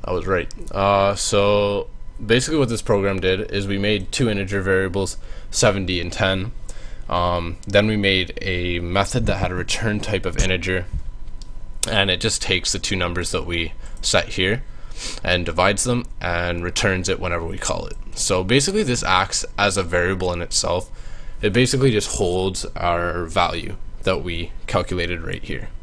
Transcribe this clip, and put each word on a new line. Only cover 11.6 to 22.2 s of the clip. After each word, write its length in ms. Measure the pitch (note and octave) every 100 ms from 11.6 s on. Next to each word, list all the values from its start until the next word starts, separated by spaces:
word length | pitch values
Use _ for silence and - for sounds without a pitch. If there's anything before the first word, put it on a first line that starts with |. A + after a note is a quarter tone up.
| - - -
and 200 | A2 G2
it 100 | F2+
just 220 | A2+ -
takes 320 | - F#2 -
the 60 | F#2+
two 180 | - G2
numbers 340 | F2 E2+ F2
that 140 | F2+ F2
we 280 | E2+ E2 - - -
set 280 | - G2 -
here 340 | - F#2 A#2+ - - - - - -
and 220 | - F2+ E2+
divides 380 | E2 F#2 G2+
them 200 | B2 B2 - -
and 440 | F2 F2 F2 F2
returns 440 | F2 - G#2 F#2 F#2
it 120 | F#2
whenever 260 | F2+ E2+ E2+
we 120 | F#2
call 280 | - - -
it. 100 | - - -
So 280 | - F#2
basically 400 | F#2 C3 C#3+ G3+
this 200 | F#3+ A#2+
acts 420 | - F#2 F#2+ - - -
as 200 | G2+ G2
a 60 |
variable 500 | F2 F2 F2+ F#2+ F2+
in 80 | F2
itself. 480 | E2+ - E2+ F2+ - - - - - -
It 120 | -
basically 380 | G#2 B2+ C3+ C3+
just 260 | G#2+ -
holds 480 | -